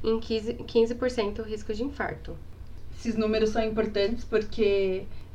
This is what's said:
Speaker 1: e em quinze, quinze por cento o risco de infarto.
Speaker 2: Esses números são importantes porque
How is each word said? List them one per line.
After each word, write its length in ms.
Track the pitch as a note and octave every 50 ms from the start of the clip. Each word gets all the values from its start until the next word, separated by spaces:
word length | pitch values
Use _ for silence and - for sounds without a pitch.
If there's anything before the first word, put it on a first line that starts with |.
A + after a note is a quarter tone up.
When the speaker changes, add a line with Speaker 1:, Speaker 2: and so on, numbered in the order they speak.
| -
Speaker 1:
e 80 | A3
em 80 | A3+ A3+
quinze, 360 | - - A3+ A3 G#3 A3+ A#3+
quinze 400 | - A#3 - - A#3 A3+ A#3 A#3+
por 140 | A#3+ B3+ B3+
cento 320 | B3 A#3 G#3 G3+ G3+ - A3
o 20 |
risco 280 | G#3+ G#3+ G#3+ - - G#3+
de 120 | G#3 B3
infarto. 520 | C#4+ C#4 - G#3 - - - - - C#3 - - - - - - - - - - - - -
Speaker 2:
Esses 160 | - A#3 G#3+
números 360 | A3 A3 G#3+ A3 A3 A3 G#3+
são 120 | - A#3 A3
importantes 640 | A3 G#3+ A3 G#3+ G#3+ - G3+ G3+ G3+ A#3 - -
porque 800 | - A3+ G#3+ G#3+ G#3+ - - G#3+ G3+ G3+ G3 G3 F#3+ F#3 F#3+ - - - - - - -